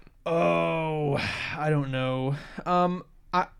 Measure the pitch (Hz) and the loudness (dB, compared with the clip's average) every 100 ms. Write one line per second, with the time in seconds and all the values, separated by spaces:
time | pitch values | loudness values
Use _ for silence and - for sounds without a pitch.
0 | - - 170 165 170 170 170 165 160 156 | -20 -10 -2 2 2 2 0 0 -2 -2
1 | 147 131 107 - - - 151 151 135 131 | 0 0 -2 -6 -8 -4 0 2 0 -2
2 | 131 131 131 143 - - - 180 180 180 | -2 0 -2 -2 -6 -8 0 2 2 0
3 | - - - 180 - - | -8 -20 -2 0 0 -6